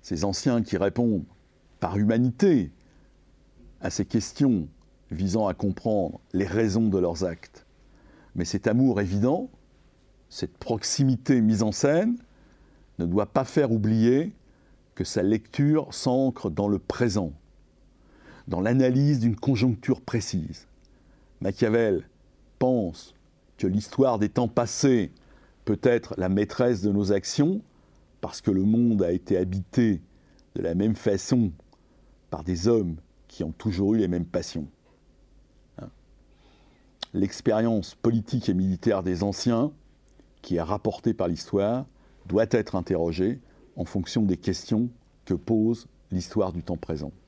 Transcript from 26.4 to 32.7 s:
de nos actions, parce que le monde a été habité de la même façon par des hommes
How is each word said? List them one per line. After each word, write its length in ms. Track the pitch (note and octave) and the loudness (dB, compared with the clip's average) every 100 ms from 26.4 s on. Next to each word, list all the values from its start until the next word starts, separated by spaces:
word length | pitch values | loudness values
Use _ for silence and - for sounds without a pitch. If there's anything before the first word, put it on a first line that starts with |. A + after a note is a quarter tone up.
| G2 - B2 A2 | 0 0 0 2
de 80 | G#2 | 0
nos 220 | G2+ G2 | 0 2
actions, 500 | G2+ - - D3 G3+ - _ _ _ _ _ | 0 0 0 0 0 -8 _ _ _ _ _
parce 200 | F2+ - | -12 -4
que 100 | - | -2
le 140 | F#2+ | 2
monde 380 | G2 A2+ A#2+ G#2+ | 2 2 2 2
a 100 | F2 | 0
été 240 | F2+ - F#2 | -2 0 0
habité 680 | F#2 F#2+ F2+ - A2+ F#2 - _ _ _ _ - | 0 -4 -2 2 2 0 -6 _ _ _ _ -8
de 60 | |
la 120 | F2 | -4
même 220 | F2 G#2 G#2 | 0 0 0
façon 560 | - G2 - B2+ G#2+ D#2 - _ _ _ _ _ _ | -2 -2 0 0 0 -4 -20 _ _ _ _ _ _
par 120 | D#2 | -10
des 240 | D#2 F2 | -6 -2
hommes 300 | F#2+ | 2